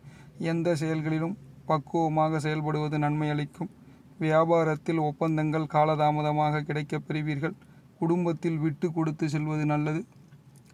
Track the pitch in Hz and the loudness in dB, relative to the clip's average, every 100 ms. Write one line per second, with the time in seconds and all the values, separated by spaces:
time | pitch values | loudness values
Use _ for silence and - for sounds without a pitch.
0 | - - - - 165 165 170 160 160 156 | -18 -20 -18 -6 -2 0 0 0 0 -2
1 | 156 156 165 196 - - - 156 - 170 | -2 -2 -2 -6 -14 -10 -2 -2 0 0
2 | 160 156 156 160 151 156 151 151 151 151 | 2 2 2 2 0 -2 0 -2 0 0
3 | 147 151 151 147 147 - 170 - - - | 0 0 0 -2 -4 -8 -12 -12 -20 -20
4 | - - 160 156 165 170 160 151 - 165 | -18 -4 2 4 4 4 2 0 -2 0
5 | 151 143 160 156 156 156 156 151 156 151 | 0 0 0 0 0 0 0 2 2 4
6 | 151 151 151 151 151 151 147 147 147 151 | 2 2 0 0 0 0 -2 -4 -4 -6
7 | 147 156 151 139 156 - - - - - | -4 -4 -2 -2 -4 -6 -16 -20 -18 -4
8 | 170 175 170 165 175 160 160 147 175 165 | 0 0 0 -2 -2 0 -2 -2 -4 0
9 | 160 151 160 156 156 151 151 147 151 160 | -2 0 -2 -2 -2 0 0 0 0 -2
10 | - - - - - - - | -6 -16 -20 -20 -20 -20 -20